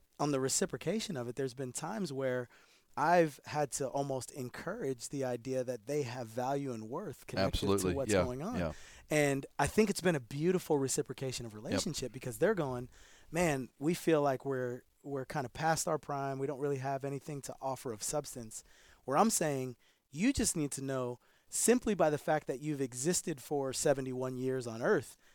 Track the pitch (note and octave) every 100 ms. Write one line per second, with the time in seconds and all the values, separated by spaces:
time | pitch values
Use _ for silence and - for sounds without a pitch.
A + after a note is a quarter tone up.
0 | _ - D3 C3+ C3 - F#3+ C3+ D#3 G#3+
1 | - D3 A#2+ B2 C3+ B2 C3 - D#3+ A3
2 | E3+ C3+ C3 B2+ B2 - _ _ _ -
3 | D3+ F3 D#3+ - - D3 D3 - C3+ C#3
4 | C#3+ C3 - D3 A#2+ - E3 A#3 D3 B2+
5 | - C#3+ B2+ B2 A#2 B2+ B2 B2 G#2 D3
6 | B2+ B2+ A2+ A2+ B2+ C#3+ C#3 A#2 A2 D3
7 | G3+ B2 - - F#2+ - G2 G2 F#2 E2+
8 | - G2 - B2+ F3+ B3 D#2+ - - -
9 | - D3+ C#3+ C#3 - - C#3+ - G#3+ -
10 | F3+ D#3+ A#2 C#3+ E3+ F3+ - D3 C3+ -
11 | C#3+ C3 C3 B2 A#2 G#2 C3 - - D3
12 | B2 B2 C3 A2+ F3+ G3+ C#3+ B2 B2 -
13 | - - - D#3+ F3 C3+ A#2+ - D3 F3
14 | - D#3 C#3+ C3 C#3 C3 B2+ B2 - _
15 | D3 C#3 C3 D3+ A#2+ - D#3+ D#3+ - D#3
16 | - C#3+ C#3 C3+ C3+ C3 C#3+ C#3 C3+ C3+
17 | C#3 C#3 - D3 - - C3+ C3 C3+ A2
18 | - D3+ C#3 B2+ A2 - - - - -
19 | - C#3+ A3 - D#3+ C#3 B2+ B2 _ _
20 | _ C#3+ A#3 - - E3+ C#3+ - C3+ C3
21 | B2 B2 _ _ _ - - A#3+ A#3+ G3
22 | D#3 D3 - D#3 - C3 D3+ C#3+ C3+ A#2+
23 | D3 F3+ - C#3+ - D3 C3+ B2 D#3 C#3
24 | C3 B2+ C3 B2+ C3 C3 A#2+ A2+ D3+ F#3
25 | A#2 - -